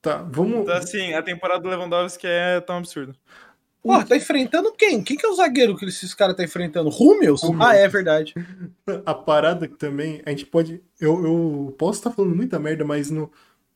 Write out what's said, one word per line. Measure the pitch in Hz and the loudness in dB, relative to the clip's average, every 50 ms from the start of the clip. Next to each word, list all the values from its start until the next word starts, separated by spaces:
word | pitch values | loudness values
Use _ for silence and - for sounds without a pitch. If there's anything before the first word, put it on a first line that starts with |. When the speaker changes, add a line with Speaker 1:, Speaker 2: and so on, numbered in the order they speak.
Speaker 1:
Tá, | - 165 147 151 | -2 -4 -4 -4
vamos | 175 170 123 147 180 214 240 233 | -8 -8 -4 -2 -2 0 0 -2
Speaker 2:
Então, | 202 175 175 | -2 -2 -2
assim, | 175 175 175 - 202 185 175 160 | -4 -4 -6 -6 -6 -6 -4 -4
a | 160 160 | -4 -4
temporada | 185 180 175 185 180 180 180 | -6 -10 -6 -4 -4 -4 -4
do | 170 | -4
Lewandowski | 185 185 175 180 175 170 175 180 180 180 - - | -6 -6 -6 -4 -2 0 -2 -2 -2 -6 -10 -4
é | 180 175 175 175 180 180 175 | -2 -2 0 0 0 0 -2
tão | 175 180 180 | -2 -4 -8
absurda. | 175 170 170 - 156 135 131 131 _ _ _ - - - _ _ _ _ _ _ _ | -8 -8 -8 -10 -10 -10 -10 -14 _ _ _ -20 -20 -20 _ _ _ _ _ _ _
Speaker 3:
Pô, | _ 226 254 - 208 | _ 4 4 4 6
tá | - 240 | 4 2
enfrentando | 294 - - 294 277 262 - - 330 392 440 - | 2 2 0 0 0 0 0 0 0 0 -2 2
quem? | - 440 415 302 214 - | 4 4 4 4 0 -2
Quem | - 277 | -4 -4
que | 294 - | -2 -2
é | 440 | -2
o | 381 | 2
zagueiro | 359 370 311 247 269 247 220 190 | 2 2 2 4 2 2 2 2
que | 156 196 | -4 -6
esses | 185 180 - - 180 - | -10 -10 -10 -12 -12 0
caras | - 202 190 185 | 0 0 0 2
tá | - 180 | -2 -6
enfrentando? | 160 - 175 175 170 - 180 160 151 | -6 -4 -6 -6 -4 -2 -2 -2 -2
Rúmeus? | - - 240 311 415 415 320 160 143 - | 2 6 8 8 8 8 6 4 4 2
Speaker 1:
Rúmeus. | - 170 165 160 220 | 0 -2 2 4 6
Speaker 3:
Ah, | 240 220 | 6 8
é | 196 196 | 8 6
verdade. | 185 - 202 185 165 156 156 156 156 - 175 175 180 185 185 175 - _ _ _ - 190 180 - | 6 4 0 0 2 0 0 0 -4 -10 -12 -12 -12 -14 -16 -16 -18 _ _ _ -8 -8 -6 -4
Speaker 1:
A | - 147 | -6 -6
parada | - - - 151 151 147 160 175 170 165 | -4 0 2 2 4 4 2 0 0 -6
que | 131 - | -10 -8
também, | _ - 147 139 143 151 160 156 143 - | _ -8 -6 -6 -6 -6 -6 -8 -8 -8
a | 151 | -8
gente | 143 139 143 | -8 -8 -10
pode, | _ - 165 165 160 165 180 _ _ _ _ | _ -2 -2 0 -2 -6 -16 _ _ _ _
eu, | 165 151 160 180 175 | 0 0 0 0 0
eu | 160 165 170 165 160 147 143 139 135 135 | 0 0 0 0 -2 -4 -4 -8 -10 -6
posso | - 160 185 208 - | -4 -4 -4 -4 -4
tá | - 240 | -6 -6
falando | - - 196 185 165 | -2 0 0 0 0
muita | 180 247 254 180 156 | -2 -2 -2 -4 -6
merda, | 147 151 160 151 151 | -4 -4 -4 -4 -4
mas | 147 147 147 143 143 | -4 -2 -4 -4 -4
no, | 156 156 151 147 _ _ _ _ _ _ _ _ _ | -6 -6 -6 -8 _ _ _ _ _ _ _ _ _